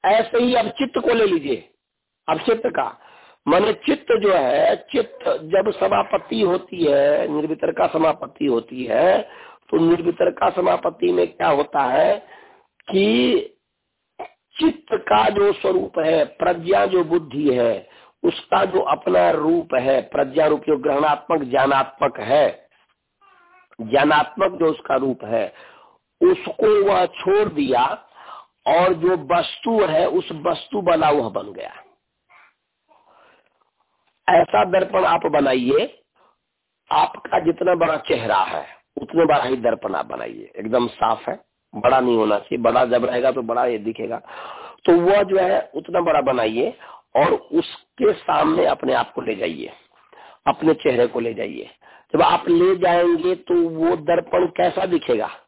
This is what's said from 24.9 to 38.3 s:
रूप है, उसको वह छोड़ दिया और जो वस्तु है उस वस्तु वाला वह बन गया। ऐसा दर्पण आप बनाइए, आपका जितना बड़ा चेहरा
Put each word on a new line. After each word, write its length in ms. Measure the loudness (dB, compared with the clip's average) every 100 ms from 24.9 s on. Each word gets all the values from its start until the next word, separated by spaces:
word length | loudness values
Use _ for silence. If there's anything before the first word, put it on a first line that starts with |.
| -2
रूप 260 | -2 -6 -4
है, 200 | -4 -4 -10 -20 -20 _ _ _ _
उसको 480 | 2 2 -4 -2 2 2 2
वह 200 | 2 0 -4
छोड़ 320 | -2 0 0
दिया 340 | -2 -2 0 0 -4 _ -20 -20 -20 -20 _ 0
और 260 | 2 2 2
जो 200 | 0 -2 0
वस्तु 500 | -2 -2 -6 -2 0 2
है 200 | 2 0
उस 200 | -2 -4 -6
वस्तु 380 | -4 -4 -6 -4
वाला 280 | 0 2 2
वह 180 | 0 -2
बन 200 | -6 -10
गया। 200 | -14 -14 -16 -20 _ _ _ _ _ _ _ _ _ _ _ _ _ _ _ _ _ _ _ _ _ _ _ 2
ऐसा 360 | 2 4 0 2
दर्पण 360 | 0 0 0 0
आप 200 | 0 0
बनाइए, 540 | 0 2 0 2 0 0 -10 _ _ _ _ _ _ _ _ _
आपका 480 | 0 0 -4 -4 -2
जितना 340 | 0 0 0 2
बड़ा 220 | 0 -2 -2
चेहरा 320 | -2 0